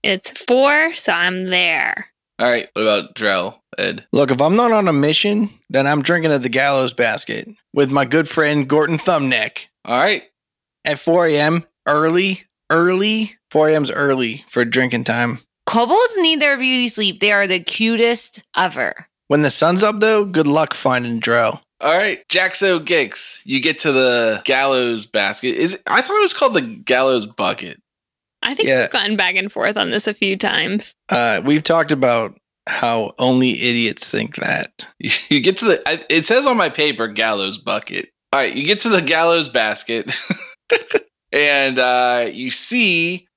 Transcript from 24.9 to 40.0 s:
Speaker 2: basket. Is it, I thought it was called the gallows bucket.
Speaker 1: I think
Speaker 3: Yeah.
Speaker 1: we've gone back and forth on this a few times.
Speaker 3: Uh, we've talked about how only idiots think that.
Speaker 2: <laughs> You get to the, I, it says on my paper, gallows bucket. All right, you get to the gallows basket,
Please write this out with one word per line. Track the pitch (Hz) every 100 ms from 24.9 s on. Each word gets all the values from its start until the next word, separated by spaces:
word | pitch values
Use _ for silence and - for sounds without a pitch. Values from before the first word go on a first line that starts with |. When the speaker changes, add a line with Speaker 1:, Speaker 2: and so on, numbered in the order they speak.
| 113 104
Speaker 2:
basket. | 107 101 101 123
Is | 113 165
it, | 196 -
I | 240
thought | 269 415
it |
was | 403
called | - 269
the | 202
gallows | 123 110 - 127 135 127
bucket. | 104 - 95 - 90 - _ _ _ _ _ _
Speaker 1:
I | 233
think | 277 -
Speaker 3:
Yeah. | 254
Speaker 1:
we've | -
gone | - 202 214
back | 185
and | 185 196
forth | - -
on | 214 180
this | 208 214
a |
few | 208 196 190
times. | 202 - 170 208 - - -
Speaker 3:
Uh, | 127 117 104
we've | 131 151
talked | 151 165 151
about | 143 131 117 104 - _ _ -
how | - 120 117 107 -
only | 127 127 127 104
idiots | 120 117 113 - -
think | - 113
that. | - - - - - -
Speaker 2:
<laughs> | _ - - -
You | 147
get | 151 190
to |
the, | 226 165 -
I, | 160 -
it | 160 -
says | 240
on | 277
my | 233 170
paper, | - 151 117 113
gallows | 104 113 104 98 107
bucket. | - 104 - 92 - _ _
All | 139
right, | 113
you | 127
get | 151 208
to | 226
the | 190
gallows | 156 160 170 170 143
basket, | 120 107 107 - 117